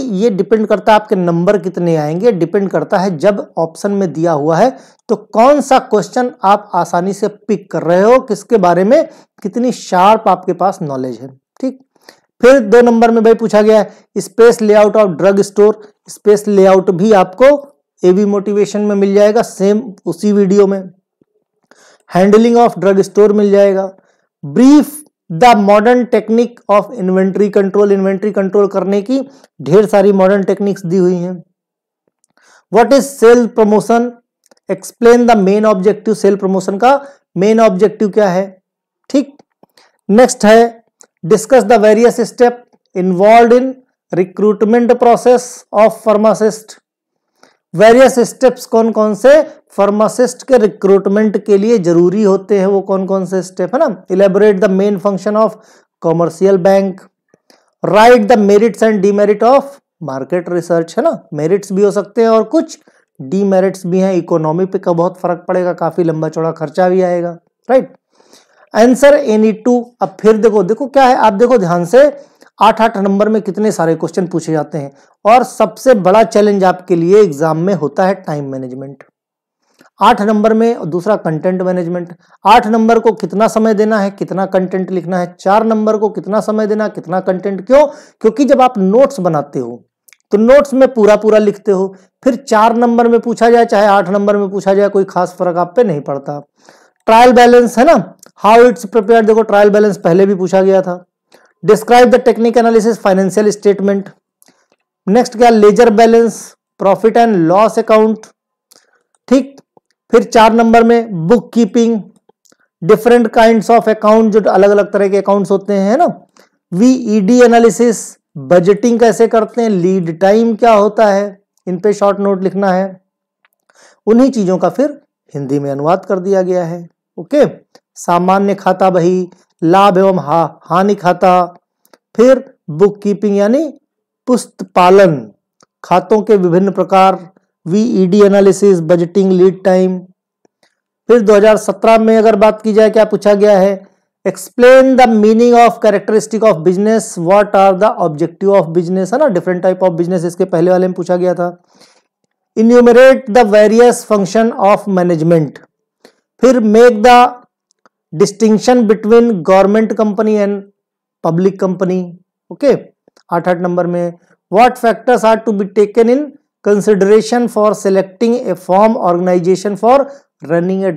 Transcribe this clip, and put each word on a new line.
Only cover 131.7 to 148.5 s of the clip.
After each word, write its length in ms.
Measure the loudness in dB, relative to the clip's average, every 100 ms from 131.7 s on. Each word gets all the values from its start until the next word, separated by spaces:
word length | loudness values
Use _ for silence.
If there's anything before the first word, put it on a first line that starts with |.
| _ _ _ _ 0
फिर 380 | 2 2 -2 _ -10
बुककीपिंग 680 | 0 0 0 -6 -4 -2 -2
यानी 360 | 0 -2 -4 -10 _ _ _ _ -4
पुस्त 360 | -4 -4 -16
पालन, 680 | -6 0 4 4 4 0 -10 _ _ _ _ _
खातों 380 | -4 -4 0 -2
के 140 | 0 0
विभिन्न 360 | 0 0 -2
प्रकार, 580 | -4 -2 2 2 0 -8 _ _ _ -6
वीईडी 540 | -2 -2 -2 0 2
एनालिसिस, 600 | 4 4 2 2 2 2
बजटिंग, 500 | 0 -2 -2 -2 0
लीड 320 | 2 2 0
टाइम। 360 | -2 0 -2 -4 -12 _ _ _ _ _ _ _ _ _ 0
फिर 120 | 2
दो 160 | 4 4
हज़ार 220 | 4 2
सत्रह 400 | -2 -4 2 2
में 200 | 2 2
अगर 180 | 2 2
बात 260 | 2 0
की 120 | -2
जाए, 160 | 0 2
क्या 160 | 2 0
पूछा 280 | 0 0
गया 240 | 2 2 2
है, 300 | 0 -2 -12 _ _ _ -10
"Explain 720 | -10 -10 2 6 6 4 2
the 100 | 2
meaning 420 | 2 2 2 2
of 180 | 4 2 2 -2
characteristic 540 | -2 -2 -4 -2 -2
of 120 | 0 0
business, 480 | -2 -2 0 -2 -4 -6
what 280 | 0 0 2 2
are 180 | 2 2
the 120 | 0 -2
objective 520 | -4 -4 -8 -4 0